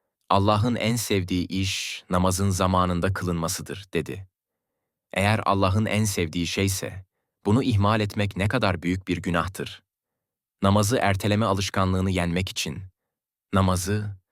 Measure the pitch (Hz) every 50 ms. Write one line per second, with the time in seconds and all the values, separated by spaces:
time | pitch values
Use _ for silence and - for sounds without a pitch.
0 | _ _ _ _ _ - 92 101 98 107 107 101 110 123 117 - - 110 120 120
1 | - - 104 98 90 90 95 90 87 - 92 95 98 95 - - - - - -
2 | - - 90 87 90 95 90 95 101 101 92 85 95 92 92 92 90 90 87 85
3 | 87 95 95 - 90 90 87 82 80 82 - - - - 71 - - - - 82
4 | - - - 98 95 - _ _ _ _ _ _ _ _ _ _ _ _ _ _
5 | _ _ - 95 98 104 110 101 - - 101 98 98 92 95 107 110 - 98 107
6 | 110 104 - 95 87 80 80 87 85 82 - 101 98 98 95 - - - 95 98
7 | - _ _ _ _ _ _ _ - 101 104 139 - 127 110 98 101 101 113 107
8 | 107 104 - 107 101 98 - 90 98 107 - 123 110 98 90 78 80 87 95 92
9 | - - 90 85 - 90 85 85 80 95 - - 71 - - - _ _ _ _
10 | _ _ _ _ _ _ _ _ _ _ _ _ 101 98 101 104 104 104 127 -
11 | - 101 98 95 - 101 104 104 113 98 98 95 98 - - 101 95 92 95 92
12 | 95 95 90 92 87 87 85 90 95 - - - - 78 67 98 95 92 _ _
13 | _ _ _ _ _ _ _ _ _ _ - 95 95 92 92 90 87 92 104 107
14 | 104 104 98 - _ _